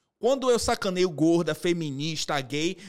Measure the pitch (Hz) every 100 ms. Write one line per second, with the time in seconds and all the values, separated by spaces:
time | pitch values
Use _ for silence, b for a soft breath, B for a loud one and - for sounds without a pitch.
0 | _ _ 226 277 254 233 - 233 202 180
1 | 185 147 160 170 160 151 180 175 151 135
2 | 156 151 - 147 123 143 170 185